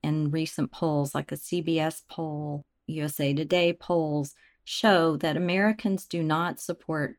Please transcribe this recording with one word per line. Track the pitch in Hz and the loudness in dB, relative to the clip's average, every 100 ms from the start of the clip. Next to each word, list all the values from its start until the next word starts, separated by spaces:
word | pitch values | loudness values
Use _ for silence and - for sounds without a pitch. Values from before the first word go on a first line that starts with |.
In | 151 156 151 | -2 0 0
recent | 156 160 - 139 | 0 -4 -2 -4
polls, | - 165 151 143 147 | -2 0 0 0 -4
like | 143 | -6
the | 147 | -10
C | - 180 | -4 -4
B | 160 160 | 0 0
S | 156 - _ | 0 -2 _
poll, | - 160 151 151 147 143 _ - | -8 -6 -6 -6 -8 -10 _ -8
U | 156 151 | -4 -4
S | - | 0
A | 143 | 0
Today | 139 156 180 170 | 0 2 4 4
polls, | 170 - 175 156 147 139 - _ _ - | 0 0 0 2 0 -2 -8 _ _ -10
show | - 220 185 165 147 | 0 4 6 4 2
that | 165 151 | 0 0
Americans | 175 185 208 214 208 190 - | 0 2 2 2 0 0 -2
do | 175 | -2
not | 156 156 175 - | 0 2 0 -4
support | - 170 - 160 143 | -8 -8 -4 -2 -2